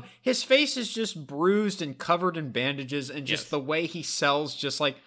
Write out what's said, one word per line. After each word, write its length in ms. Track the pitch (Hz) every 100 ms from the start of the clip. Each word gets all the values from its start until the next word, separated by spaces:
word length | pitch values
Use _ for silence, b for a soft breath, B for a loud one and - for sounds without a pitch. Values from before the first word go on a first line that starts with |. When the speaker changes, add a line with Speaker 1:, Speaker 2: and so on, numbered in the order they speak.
Speaker 1:
one. 40 | - B
Speaker 2:
his 220 | 254 254
face 320 | - 269 285 262
is 160 | 220
just 340 | 226 220 160 139
bruised 560 | 143 180 208 208 190
and 160 | 151 131
covered 380 | - 175 180 165
in 160 | 143
bandages, 580 | 117 131 139 131 143 123
and 160 | 147 131
just 180 | 110 -
Speaker 1:
Yes. 40 |
Speaker 2:
the 80 | 151
way 280 | 135 156 170
he 160 | 170
sells, 500 | 147 - 147 143 147
just 240 | - 139 -
like, 180 | 147 135